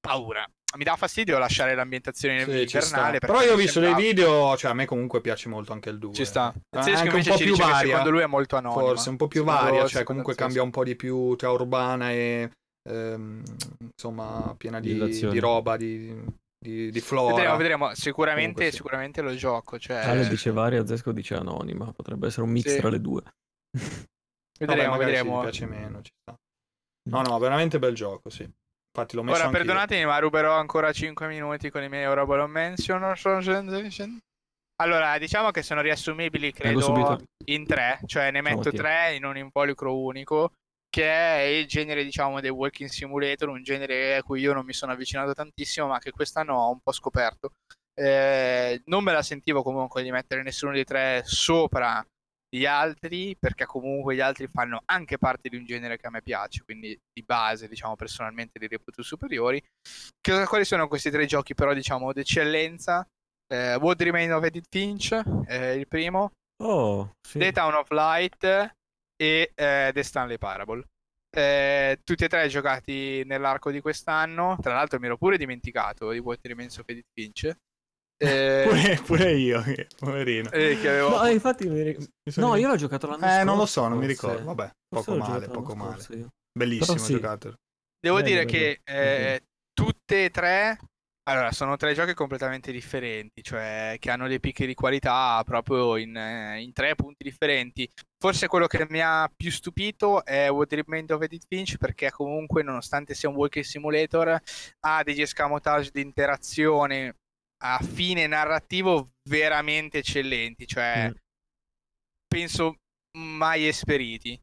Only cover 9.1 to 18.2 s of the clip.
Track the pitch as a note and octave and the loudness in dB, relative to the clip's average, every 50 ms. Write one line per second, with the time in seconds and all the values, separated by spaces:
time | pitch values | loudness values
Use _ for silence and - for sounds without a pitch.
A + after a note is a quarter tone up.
9.1 | C3 B2+ D3+ C#3+ - D#3+ D3+ D#3 D3+ C#3+ B2 B2 C3+ C3+ C3+ C3+ - C#3 A#2+ - | 0 0 -2 0 2 0 2 4 4 4 4 4 4 4 4 4 2 0 -2 -2
10.1 | C3 C3+ C3 C3 C3 - C3 B2+ B2+ B2+ B2+ B2+ A#2+ C#3 B2+ B2+ B2 B2 - B2+ | -4 -4 -4 -4 -4 -2 -2 0 2 0 0 0 0 -2 -2 -2 -2 -6 -4 -4
11.1 | B2+ B2+ B2+ B2 B2 B2 - B2+ B2 B2 B2+ B2 C3 B2+ B2+ B2 B2+ B2+ B2 B2 | -2 0 2 2 0 2 2 2 2 2 2 0 0 0 2 0 0 0 0 -2
12.1 | A#2+ A#2+ A#2+ A#2+ A#2+ A#2 A#2 A#2 - _ _ _ _ _ _ - A2+ A2+ A2+ A2+ | 0 0 0 0 0 -2 -4 -6 -8 _ _ _ _ _ _ -8 -6 -6 -4 -6
13.1 | A2+ A2 A2 A2 G#2+ A2 A#2 A2+ A2 A2+ A#2+ - - - A#2 A#2 - _ - A#2 | -6 -8 -8 -10 -12 -12 -12 -14 -10 -12 -12 -12 -12 -16 -18 -18 -18 _ -12 -10
14.1 | A2+ A2+ A2 A2 A2 A2+ A2 A2+ A2 - - A2+ A2+ A2+ A2 G#2+ G#2 G#2+ G#2+ G#2+ | -10 -8 -10 -8 -6 -6 -6 -6 -8 -8 -10 -8 -8 -6 -4 -2 -2 0 0 -2
15.1 | A2 A2 A2 G#2+ G2+ A#2 A2+ A#2 A#2 A2+ A2+ A#2 A2+ A2+ A2+ A2+ A2 A2 A2 A2+ | -2 -2 -2 0 0 2 2 4 2 2 2 0 -2 -2 -2 -6 -6 -8 -10 -12
16.1 | A2+ A2 A2+ A2+ A2+ _ _ _ _ _ - A2+ A2 A2+ A2+ A2+ A2 A2+ - - | -12 -10 -10 -12 -12 _ _ _ _ _ -14 -10 -8 -6 -6 -4 -4 -6 -4 -2
17.1 | C#3 C3+ B2+ A#2+ A#2 A#2 C#3 C#3 - D#3 E3 E3 D#3+ D3 C#3+ C3 G#2 - - D3 | 0 2 2 2 4 4 4 2 2 2 2 2 2 0 0 -2 -4 -4 -4 -4
18.1 | C#3 - | 0 0